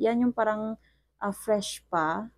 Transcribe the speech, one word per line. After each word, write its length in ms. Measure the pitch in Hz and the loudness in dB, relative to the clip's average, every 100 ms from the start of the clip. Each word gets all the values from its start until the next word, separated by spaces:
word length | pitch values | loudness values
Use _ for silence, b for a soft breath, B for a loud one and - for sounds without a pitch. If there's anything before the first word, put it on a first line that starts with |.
Yan 240 | 220 233 247 | 0 2 2
yung 80 | |
parang, 440 | 240 214 214 220 220 _ _ _ - | 2 0 0 -4 -8 _ _ _ -8
ah, 120 | 202 | -6
fresh 520 | 196 - 208 202 - _ | -4 0 0 0 -8 _
pa. 400 | 170 156 175 233 | 0 0 -2 -6